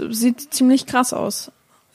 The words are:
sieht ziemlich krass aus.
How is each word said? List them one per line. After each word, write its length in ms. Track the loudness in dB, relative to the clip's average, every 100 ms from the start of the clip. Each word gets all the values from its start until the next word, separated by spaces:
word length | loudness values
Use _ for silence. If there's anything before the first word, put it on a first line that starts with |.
| -6
sieht 440 | 0 0 0 -4
ziemlich 340 | 2 4 4 2
krass 260 | 0 0
aus. 380 | -2 -4 -6 -12 _ _ _ _